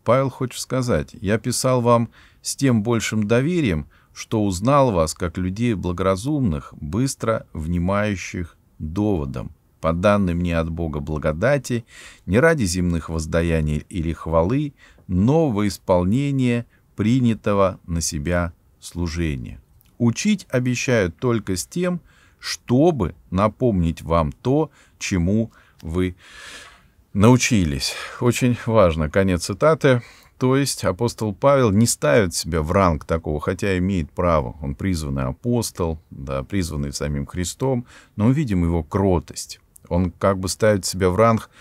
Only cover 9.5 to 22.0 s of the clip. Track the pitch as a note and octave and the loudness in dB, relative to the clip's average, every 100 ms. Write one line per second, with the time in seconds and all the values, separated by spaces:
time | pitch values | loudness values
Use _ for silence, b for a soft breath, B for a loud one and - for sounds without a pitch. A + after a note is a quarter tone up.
9.5 | - _ _ D#2+ E2+ F#2 G#2 F#2 E2+ F2 | -16 _ _ -2 2 2 2 2 0 0
10.5 | E2+ E2 E2 E2 D2 D2 D2+ D#2+ D#2 A#2 | 0 -2 -4 -4 -6 -4 -4 -2 0 0
11.5 | C#3+ - A#2 - B B B - G#2 E3 | 0 -2 -6 -8 B B B 0 4 4
12.5 | D#3 F#2+ F2+ F2 E2+ - D#2+ D#2 E2 E2+ | 4 0 0 0 0 -2 -6 -2 0 2
13.5 | D#2+ D2+ D2 - F2 D#2+ D#2 - D#2+ F2+ | 2 0 -2 -4 -6 -4 -4 0 2 2
14.5 | C3+ D3 - b b b F2+ A2+ D#3+ D#3 | 0 -4 -8 b b b 2 4 4 2
15.5 | G2+ G#2 - - F2+ F2+ B2 C#3+ C3+ B2 | 0 -2 -2 0 2 2 0 0 0 0
16.5 | A#2+ - b b - G#2 C3 A#2+ G#2+ A2 | 0 -4 b b -2 2 4 2 0 0
17.5 | G2+ F#2+ - - E2+ - D#2 D2+ F2 E2+ | 2 2 0 -6 -4 -4 -4 0 0 -2
18.5 | - _ _ - E2+ F2 E2 D#2+ C2+ G1+ | -6 _ _ -12 -6 -4 -2 -4 -4 -8
19.5 | - _ _ _ - A#2+ A2 G#3 G#3+ - | -16 _ _ _ -2 0 0 0 -2 -2
20.5 | B2+ B2+ A#2+ - A#2+ F2+ - B2+ A2+ G#2 | -2 -2 -2 0 2 0 -2 -2 -2 -2
21.5 | F#2 - F3 F3+ F3 | -6 -4 -4 -4 -4